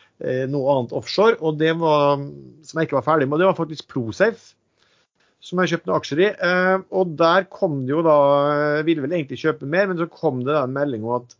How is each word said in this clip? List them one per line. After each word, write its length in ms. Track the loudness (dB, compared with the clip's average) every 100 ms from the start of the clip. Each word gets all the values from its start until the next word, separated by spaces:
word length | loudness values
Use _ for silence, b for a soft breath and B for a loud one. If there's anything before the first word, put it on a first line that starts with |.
| b _
eh, 240 | -4 -4 -2
noe 320 | -2 0 0
annet 160 | 0
offshore, 480 | -6 -6 2 4 4
og 160 | -2 0
det 180 | 0 0
var, 420 | 2 2 2 0
som 600 | -4 -14 -20 -20 -10 -4
jeg 80 | -2
ikke 140 | -2
var 160 | 0 2
ferdig 100 | 2
med, 60 |
og 60 | 2
det 100 | 2
var 160 | 0 -4
faktisk 220 | -8 -8
Prosafe, 680 | -6 -6 0 0 0 -12 _ _ _ _ _ _ _ _ _
som 180 | -6 -2
jeg 120 | 0
kjøpte 180 | -2 -2
noen 120 | -4
aksjer 180 | -2 0
i, 80 | 0 0
eh, 460 | 0 2 2 0 -2
og 240 | -2 -2 2
der 280 | 4 4 0
kom 400 | -4 -2 -2 -2
det 80 | 0
jo 80 |
da, 720 | 4 6 6 4 2 0 0 0
eh, 60 |
ville 180 | 0 0
vel 80 | 0
egentlig 320 | -4 -4 -4
kjøpe 240 | -4 -4 -2
mer, 220 | -2 0
men 100 | -2
så 100 | -6
kom 360 | -4 -4 -2
det 100 | -2
da 100 | -2
en 100 | -2
melding 300 | -2 -4 -4
om 180 | -4 -4
at 120 | -6 -18